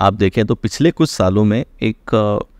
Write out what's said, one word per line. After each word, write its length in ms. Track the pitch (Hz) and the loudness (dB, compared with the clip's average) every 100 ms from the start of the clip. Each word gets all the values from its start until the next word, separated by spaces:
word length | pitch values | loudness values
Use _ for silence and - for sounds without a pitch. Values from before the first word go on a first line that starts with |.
आप 120 | 98 | 0
देखें 320 | 101 190 120 110 | 2 0 0 -2
तो 100 | - | -2
पिछले 360 | 110 - 151 | -4 0 0
कुछ 180 | - 160 | 2 -2
सालों 360 | - 92 101 107 | 0 0 2 2
में 200 | 107 - - | 0 -4 -6
एक, 580 | 113 - - 113 104 104 | -6 -6 -2 -2 0 -2
uh, 60 | - _ | -6 _